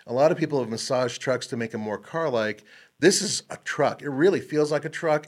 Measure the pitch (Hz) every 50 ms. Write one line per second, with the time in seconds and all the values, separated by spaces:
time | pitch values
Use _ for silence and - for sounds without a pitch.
0 | - - 120 131 147 160 170 160 160 151 143 131 120 110 113 110 - - 135 127
1 | 127 120 - - - 131 127 120 - - 131 117 117 113 120 110 107 107 101 98
2 | - - - 165 165 147 123 113 107 107 107 - - - - - - _ _ _
3 | 147 190 190 - 196 208 - - - - - - - - - - 139 113 - -
4 | 139 147 131 135 165 196 175 127 - - 151 151 151 147 151 143 147 156 - -
5 | 170 156 151 156 151